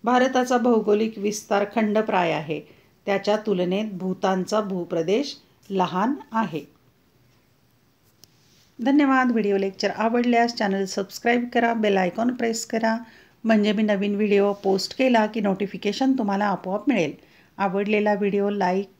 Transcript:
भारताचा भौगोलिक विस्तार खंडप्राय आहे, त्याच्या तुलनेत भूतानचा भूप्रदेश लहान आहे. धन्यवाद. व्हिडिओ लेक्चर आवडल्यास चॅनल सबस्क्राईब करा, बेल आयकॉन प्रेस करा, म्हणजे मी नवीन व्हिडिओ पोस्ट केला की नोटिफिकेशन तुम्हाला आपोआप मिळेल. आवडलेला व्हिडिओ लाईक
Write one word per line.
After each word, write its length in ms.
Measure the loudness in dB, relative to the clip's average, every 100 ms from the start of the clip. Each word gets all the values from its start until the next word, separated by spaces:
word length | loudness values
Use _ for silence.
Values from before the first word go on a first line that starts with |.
भारताचा 520 | 2 2 4 2 2 2
भौगोलिक 600 | 4 2 4 2 0 -2
विस्तार 460 | -4 -4 -2 0 0
खंडप्राय 580 | -2 0 0 0 0 0
आहे, 280 | -2 -4 -8 -10 -20 _ _ -4
त्याच्या 300 | -2 0 -2
तुलनेत 480 | 0 0 0 -2 -4
भूतानचा 680 | -6 -6 -2 0 0 0 -2
भूप्रदेश 760 | -2 -6 -4 -2 0 0 -2 -10 _ _ -6
लहान 440 | -2 0 0 0 -2 -4
आहे. 280 | -4 -4 -6 -12 _ _ _ _ _ _ _ _ _ _ _ _ _ _ _ -20 _ _ _ _ -4
धन्यवाद. 460 | 2 4 4 4 2
व्हिडिओ 260 | 2 0 0
लेक्चर 320 | -2 -2 -4
आवडल्यास 640 | 0 0 0 2 2 2
चॅनल 300 | 0 -2 0
सबस्क्राईब 640 | -2 -4 -8 -4 0 0 0
करा, 220 | 0 0
बेल 220 | 0 2 2
आयकॉन 380 | 0 0 -2
प्रेस 320 | -2 -4 -4 -4
करा, 320 | -2 -2 -2 -8 -20 -20 _
म्हणजे 280 | 0 2 2
मी 100 | 2
नवीन 320 | 0 0 0
व्हिडिओ 380 | 0 2 4 2
पोस्ट 460 | 0 0 -2 -2 0
केला 280 | 2 4 2
की 140 | 0
नोटिफिकेशन 720 | -2 -2 -4 -4 -6 0 0
तुम्हाला 320 | 0 0 0
आपोआप 440 | 0 -2 -4 -4 0
मिळेल. 240 | 0 0 -4 _ _ _ -4
आवडलेला 560 | -2 -2 0 0 2
व्हिडिओ 360 | 0 0 0 -2
लाईक 380 | 0 0 -2 -4 _